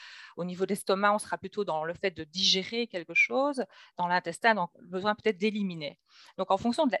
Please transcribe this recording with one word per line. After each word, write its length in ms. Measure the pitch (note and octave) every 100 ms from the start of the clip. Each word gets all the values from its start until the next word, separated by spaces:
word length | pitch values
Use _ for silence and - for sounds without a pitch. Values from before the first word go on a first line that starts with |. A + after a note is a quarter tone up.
| - - - -
Au 80 |
niveau 220 | F3+ F3+ F#3
de 40 |
l'estomac, 440 | G3+ - F#3+ G#3
on 40 | G#3
sera 200 | - E3+
plutôt 260 | F#3+ -
dans 200 | F#3 D#3
le 100 | D#3+
fait 160 | F3 G3
de 140 | D#3+
digérer 560 | D#3 F3+ G3 F#3+ F#3 A#3 A#3
quelque 280 | F3+ E3
chose 500 | E3+ - B3 C#4+ C4 F#3+ - - -
dans 100 | F3
l'intestin, 480 | F3+ E3+ E3 A#3
donc 160 | G#3 F3 _
le 80 | F3
besoin 280 | F#3 G#3
peut-être 240 | G#3 A3 F3+
d'éliminer. 600 | G#3+ G#3 G3 E3 D3 - _ - - -
Donc, 120 | F#3
en 80 | G3
fonction 280 | A#3+ A#3+ C#4+
de 60 |
la, 60 | F#3+